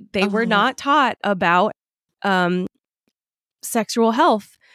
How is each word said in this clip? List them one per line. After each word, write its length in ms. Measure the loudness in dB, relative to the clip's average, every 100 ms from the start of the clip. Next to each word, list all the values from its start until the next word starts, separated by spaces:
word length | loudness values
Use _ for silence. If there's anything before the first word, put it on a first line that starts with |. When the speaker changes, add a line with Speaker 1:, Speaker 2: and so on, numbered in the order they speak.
| -6
Speaker 1:
they 140 | -4 -2
were 140 | 0
Speaker 2:
Uh-huh. 60 | 0
Speaker 1:
not 280 | 0 0 -2
taught 400 | 0 2 2 -2
about, 480 | -4 -2 2 2 0 -4 _ _ _ _
um, 440 | -2 0 0 -2 -6 _ _ _ _ _ _ _ _ _
sexual 500 | -6 -4 -2 0 0
health. 440 | 2 2 0 -4 _ _